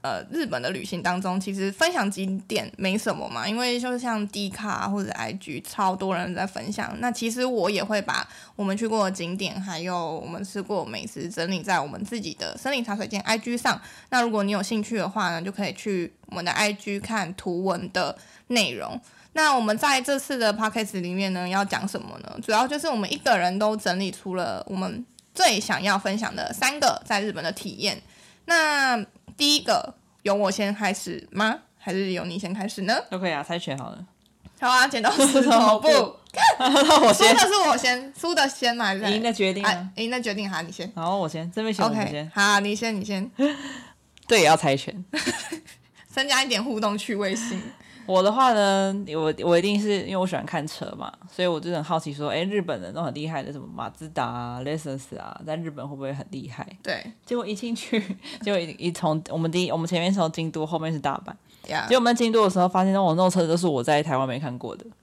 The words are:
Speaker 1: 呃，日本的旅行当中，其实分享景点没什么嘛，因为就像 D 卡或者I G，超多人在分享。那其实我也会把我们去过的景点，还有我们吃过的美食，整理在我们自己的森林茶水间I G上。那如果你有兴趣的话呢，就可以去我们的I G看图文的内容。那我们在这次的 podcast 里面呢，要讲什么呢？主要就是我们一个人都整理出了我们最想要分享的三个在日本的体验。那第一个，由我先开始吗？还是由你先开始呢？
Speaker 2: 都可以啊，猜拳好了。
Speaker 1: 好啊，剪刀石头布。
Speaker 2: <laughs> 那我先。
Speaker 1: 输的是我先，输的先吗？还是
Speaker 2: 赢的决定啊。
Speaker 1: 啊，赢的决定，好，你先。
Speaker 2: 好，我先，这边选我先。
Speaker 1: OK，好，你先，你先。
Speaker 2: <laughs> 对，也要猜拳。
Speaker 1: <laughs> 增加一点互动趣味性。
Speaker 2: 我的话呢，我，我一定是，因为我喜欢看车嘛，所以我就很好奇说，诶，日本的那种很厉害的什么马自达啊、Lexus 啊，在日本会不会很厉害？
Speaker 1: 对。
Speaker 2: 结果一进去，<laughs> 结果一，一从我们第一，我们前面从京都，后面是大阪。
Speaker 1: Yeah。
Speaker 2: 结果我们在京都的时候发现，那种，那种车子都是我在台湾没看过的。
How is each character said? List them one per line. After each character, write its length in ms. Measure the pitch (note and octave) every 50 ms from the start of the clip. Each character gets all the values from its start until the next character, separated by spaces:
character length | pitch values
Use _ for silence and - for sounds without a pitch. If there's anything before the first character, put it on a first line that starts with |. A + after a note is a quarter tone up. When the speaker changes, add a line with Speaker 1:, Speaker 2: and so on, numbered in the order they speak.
Speaker 1:
呃， 200 | - C3+ A2 F2 - -
日 160 | A3+ E4+ D4+
本 160 | G#3+ - B2
的 80 | B2 C3+
旅 140 | - - -
行 180 | - - F3
当 180 | - F3+ F3+ F#3
中， 200 | G3 F#3 F3+ G3
其 120 | F#3+ G3+
实 200 | G3 G3 F#3+ G3
分 200 | G3 - D#4+ E4+
享 160 | F4+ D4 G3+ G3+
景 300 | G3 F3+ G3 F#3+ F#3+ F#3+ -
点 240 | - G#3+ F#3+ A2 - - -
没 180 | F#3+ F#3+ F#3+
什 160 | G#3+ - A3+
么 160 | E3 E2 C2+ -
嘛， 200 | - A#2 A#2 G3
因 80 | G#3+
为 240 | A#3 B3 B3 A#3+ A#3+
就 180 | B3 B3+ B3 A#3+
像 260 | B3 B3 A3+ G#3+ G#3 G3+
D 200 | - G#3 G3+ G3
卡 400 | G3 - G#3+ G#3 - - - G3
或 140 | G3+ G3+
者 80 | G3 G#3+
I 220 | - - A2+ A2+
G， 280 | F3+ G3 - - D3 C#3
超 360 | - - - - G3 F#3 F#3+
多 180 | F#3+ G3 F#3+ F#3
人 180 | E3+ F3 F3
在 140 | F3+ - F#3+
分 240 | G3+ - - A#2 -
享。 240 | G#3 A3 - - - A3+
那 100 | A#3 B3
其 180 | A#3 A#3+ A#3 A3+
实 160 | A3 B3 B3+
我 240 | C4 B3 A3 E3+ F#3+
也 140 | G#3 F3+
会 180 | - A3 G#3+ G#3
把 280 | G3+ - - - - - - - - - _
我 80 | -
们 140 | G3+ F#3+ G3
去 100 | G#3 A3+
过 200 | A3 A3 A3 G3+
的 40 | F#3
景 260 | F#3+ - E3 E3+ F#3
点， 240 | G3 G3 E3 - -
还 200 | F#3+ G3 F3 D#3+
有 360 | E3+ F3+ F3+ F3 E3 D#3+ D#3+ D3+
我 40 | -
们 200 | - E3+ E3 G3+
吃 180 | F#3+ - G3+
过 220 | F#3+ G3 G#3 F#3 D3
的 60 | A2+
美 140 | A2 G#2 -
食， 240 | A2+ - C#3 C3+ E3+
整 220 | - - E3 F3
理 100 | F#3+ F3
在 200 | - G3 F#3 E3
我 80 | C#3+ D3
们 120 | G2 F2+ G#3
自 160 | F#3+ A#3 A3+
己 120 | G3+ E3 -
的 220 | - - D#2+ -
森 160 | - - C4
林 120 | C#4+ B3+ A#3
茶 100 | A3 G3+
水 140 | G#3+ G3+ G#3+
间 120 | G#3+ G3
I 140 | - - A3
G 200 | A3 - A#3+ A#3+
上。 240 | A#3 - F#3+ G3+ - - - - - - _
那 120 | - B3
如 80 | A#3+ A#3
果 140 | G#3+ G#3 G3+
你 80 | G3
有 100 | G#3 F#3+
兴 180 | G3 - A#3 G#3+
趣 160 | G#3 - A#3
的 120 | G#3+ F3 G3+
话 220 | - A3 G3 F3
呢， 120 | E3+ E3
就 80 | E3+ G3
可 180 | G3 - G3+ D#3
以 40 |
去 420 | F#3+ - - G#3+ G3 F3 E3+ E3 _ _ -
我 100 | - -
们 80 | F3+ E3+
的 80 | F3
I 200 | - - G#3 G#3
G 280 | G#3 G3+ - G#3 G3+ G3+
看 340 | G3 - A3+ G#3+ F#3 D#3+ F#3
图 300 | - - G3 F3 F3 F#3+
文 260 | F#3+ F3 F3 F#3 E3
的 240 | - F3+ F3 C#3 - - - - - - _ _
内 240 | B3 A#3 G3 C#3+
容。 280 | A#2+ G2+ C#2 - - A#3+ _ - - - - _
那 240 | _ D#4 D#4 D4+ C#4
我 40 | B3+
们 160 | A3 G#3+ G#3+
在 240 | A3+ D4+ C#4+ C4+ C4
这 160 | B3+ C#4+ C#4+
次 220 | C#4 C#4 - C#4+ B3+
的 160 | A3+ G#3+ G#3
podcast 460 | G#3+ A3 G#3+ G#3 A#3 A3 G3+ - F#3+
里 120 | F3 F3
面 200 | F3+ F#3+ G3 F#3+
呢， 160 | F#3 F3+ F3+ F3+
要 160 | F#3 G3 G3+
讲 220 | G3+ - - - G3
什 120 | - -
么 160 | - - E2 E2
呢？ 180 | - - - - A#3+
主 80 | -
要 160 | G#3+ G#3+ B3+ C4
就 100 | D4 D4
是 80 | C#4+
我 80 | D#4+ C4+
们 180 | A3 G3 F3
一 40 | -
个 200 | - - C4+ A#3
人 220 | F#3+ F3 F3+ F#3 G3+
都 180 | G#3+ G#3+ G#3+
整 220 | G#3+ - F#3+ F3 F#3
理 140 | G3 F#3
出 240 | F3 - - G3 F#3
了 280 | F#3 F3 A2+ G2 F#2 - -
我 80 | F#3+
们 280 | F#3+ F#3+ F#3 - - B3 _ _ - _ _ _
最 240 | - F#4+ D#4 A3 G#3+
想 240 | G#3 - F3+ C#3
要 160 | F3 G3+ G3 G3+
分 180 | - F#3+ F#3+
享 180 | G#3+ A#3 - G3+
的 180 | - - -
三 260 | - - B3+ C4+ C#4+ D4
个 240 | C#4+ B3+ - - -
在 160 | - A3 G3+
日 120 | G#3 G#3+
本 100 | G3 A3+
的 80 | - E3
体 200 | - - - - G#2 -
验。 220 | G#3+ G3 B2 - - - - - - - _ _ _
那 580 | D#4+ E4+ E4 D#4 D4+ D4 C#4+ C4+ C4 B3 A3 G3+ - _ - _ - -
第 180 | - D4 C#4+ D4
一 60 | D4
个， 340 | - A#3+ G#3 - - - - _ _ _ _ _
由 120 | _ G3+ G3
我 160 | G#3 G#3 G3
先 240 | G3+ - G#3 G3+ G#3
开 200 | G#3 G#3+ F#3+ G3
始 340 | - - F3 F3 - - -
吗？ 280 | - F#3 G#3+ A3 B3+ D#4+ _ _ _
还 160 | _ - G3+
是 200 | F3+ F#3+ G3 F#3+
由 120 | F#3 F3 -
你 140 | F3+ E3+ G3
先 160 | G3+ E3+ F#3+
开 120 | G#3+ F#3+
始 160 | G3+ - -
呢？ 160 | F#3+ F#3+ A#3+ - - -
Speaker 2:
都 80 | - F#3
可 100 | F#3+ F3+
以 60 | D#3+
啊， 80 | C#3+
猜 160 | D3 - E3+ F3
拳 180 | - - C3+
好 140 | C#3 B2+ A2+
了。 80 | - - F#3 _ _ _ _ _ _ _ _ - _ _
Speaker 1:
好 80 | C#4 A#3+
啊， 180 | B3+ B3+ B3+ C#4
剪 140 | C#4 A#3+
刀 80 | A3 B3+
石 320 | C4 - C4+ C#4 C4 C4+
头 360 | B3 A#3+ A#3+ A#3 A#3 G#3+ G#3+ G#3+
布。 100 | - D#4
Speaker 2:
<laughs> 720 | D4+ C4+ A3 - - - _ - - - A5+ A5+ - -
那 480 | B3+ B3+ C4+ C#4 D4 D#4 D4+ D#4 D4
我 60 | -
先。 160 | G#3 - G4+ A4
Speaker 1:
输 60 | E4+
的 60 | - F#4+
是 220 | F#4 G4+ G4+ F4+ D4+
我 80 | A#3+
先， 360 | - - B3+ B3 B3+ C4 C4+ C#4 -
输 160 | - E4 F4
的 140 | D#4 C#4 C#4
先 260 | C4+ - B3+ A#3+ A#3+
吗？ 120 | A#3+ A3+
还 100 | G3 G3
是 160 | F#3+ G#3+ G3+
Speaker 2:
赢 100 | G3+ A3
的 80 | A3+ A#3+
决 220 | A3+ - G3 F#3+
定 100 | F#3 G3
啊。 80 | G3+ G#3+
Speaker 1:
啊， 200 | G3+ F3 F#3 F#3+ -
赢 140 | - A3+ A#3
的 80 | B3 B3+
决 120 | A#3 A3+
定， 160 | G3+ G#3 G3+ F#3+
好， 120 | F#3 D#3+
你 100 | E3+ E3
先。 180 | - - E3+ F#3+ -
Speaker 2:
好， 240 | F3 E3 F3 F#3+ G3+
我 100 | F3+ D#3
先， 220 | D#3+ D#3+ E3 F3
这 80 | F3 G#3+
边 140 | A3 A3 G#3+
选 100 | - G#3+
我 100 | A3+ G#3+
先。 80 | G#3+
Speaker 1:
OK， 280 | G3+ G3+ D3 D3 D3+ D#3+
好， 280 | - G3+ G3+ G#3 G#3 G3+
你 140 | G3+ G3+ G#3
先， 240 | G#3 A#3 A3+ A3 G3
你 60 | G3
先。 260 | G#3+ G3+ F#3+ G3 B3+ - - C4+ D4 D4 C#4 C#4 - -
Speaker 2:
<laughs> 480 | - - - - _ _ _ _ - -
对， 140 | - A#3+ G#3+
也 60 | E3
要 100 | D3 D#3
猜 180 | D#3 - D3 C3+
拳。 300 | C3+ - - - F3+ F#3 - - D#4 - - - - - -
Speaker 1:
<laughs> 560 | E4 D#4+ - - - _ _ _ _ - - _
增 180 | - C4 C4
加 160 | C#4+ C4 B3+
一 60 | C4+ C4
点 140 | A#3+ G3
互 180 | A#3 C#4+ A3+ G#3+
动 160 | G#3+ G3+ G#3
趣 180 | G#3 - - G#3+
味 220 | G3+ G3+ F#3 F#3+
性。 240 | A3+ A3+ A#3+ G3+ F#3 - A#3+ - - - - - - -
Speaker 2:
我 160 | - F#3 F#3
的 80 | F#3 G3+
话 220 | A3 B3+ C4 B3+
呢， 420 | A3+ G#3 G3+ G3 G3 G3 G3 G3 G3 G3+ G3+ - D3+
我， 180 | D#3+ D#3 D#3 D3+ -
我 160 | - F3 E3+ E3+
一 20 |
定 200 | F3+ G3+ G#3 G#3
是， 220 | G#3 G#3+ G3+ F#3+
因 80 | - F3
为 60 | F#3+
我 80 | F#3 F#3
喜 120 | F#3 F3+
欢 100 | - -
看 180 | D3+ - D#3+ C#3+
车 220 | D#3+ - - D#3+ - -
嘛， 160 | D3+ - - - _ - F3+
所 160 | - - F3+
以 40 | F3+
我 100 | E3+ D#3
就 140 | - E3+
很 100 | F3 D#3
好 160 | D#3 D#3 F3 D#3+
奇 160 | - D3+ C#3+
说， 160 | C#3+ D3 D3
诶， 140 | G#2 D3+ F3
日 180 | G3 G#3 G#3
本 180 | F3+ E3+ C#3+ G#2
的 60 | F2+ F2
那 60 | G2+
种 100 | D#3 E3+
很 80 | D3
厉 140 | E3+ D3+ D3
害 160 | D#3+ D#3+ C#3+
的 100 | C3 -
什 80 | C#3+ C#3
么 60 | B2+ - B2
马 160 | B2 A#2+ G#2
自 180 | - - D#3+ D3+
达 140 | E3 D3 B2+
啊、 360 | A#2 A#2+ A#2+ A#2+ A#2+ A#2+ B2 C3
Lexus 540 | C#3+ D3+ D#3+ D3+ D3 C3+ C3+ C3 - - -
啊， 200 | - - - - -
在 120 | D#3 D#3
日 120 | E3+ E3 D#3+
本 180 | C#3+ C#3+ B2
会 100 | C#3+ D3
不 40 | C3+
会 140 | C3+ C3+ C#3+
很 100 | C#3 - -
厉 180 | F3 C3+ - C3+
害？ 160 | A#2 - - - - -
Speaker 1:
对。 240 | - - - - - A#3 A3 _ _
Speaker 2:
结 100 | - B3
果 100 | A#3+ -
一 80 | G3+
进 220 | G#3+ F#3+ - A#3 A#3
去， 260 | - - - - A3+ G3 F#3+ F#3+ -
<laughs> 200 | - - - -
结 100 | A3 G3+
果 80 | G3+ F#3
一， 100 | E3+ D#3 - -
一 140 | - F3
从 280 | F3 - F3+ D#3 D#3 D#3 D#3+ -
我 80 | -
们 140 | E3 E3 E3
第 140 | E3 F3+ F3+
一， 60 | D#3
我 40 | B2+
们 120 | E3 E3 E3+
前 120 | F3+ E3
面 120 | E3+ F#3 G3
从 160 | G3 E3+ D#3+
京 180 | D#3+ - E3 D#3+
都， 160 | D3+ D#3+ D3+
后 140 | D3+ F3 D#3+
面 140 | D#3+ D#3+
是 80 | D#3+ D3
大 200 | C#3 C#3+ C#3 - -
阪。 60 | - - - _ _ - _ - -
Speaker 1:
Yeah。 140 | D3+ D3+ - -
Speaker 2:
结 0 |
果 80 | B3
我 40 | C4
们 140 | A#3 A#3+ A#3+
在 40 | A#3
京 120 | A#3+ A3+
都 140 | A3 A3+ G#3+
的 40 | F#3+
时 120 | F#3 F#3
候 80 | F3+ F#3
发 160 | F3+ F#3 F#3+
现， 80 | F#3+
那 60 | F#3+ G3
种， 80 | G3 E3+ D#3+
那 0 |
种 120 | F3 F#3 F#3
车 120 | F3 F#3
子 80 | E3 D#3+
都 80 | E3
是 100 | E3+ F3+
我 160 | F3 D3 B2
在 180 | A#2+ D#3 D3+ D3
台 160 | D3 E3 C3+
湾 120 | C3 C3+ C3
没 100 | A#2+ C3+
看 180 | D#3+ C3+ B2
过 200 | B2 - A2+ -
的。 100 | - - A#3 - _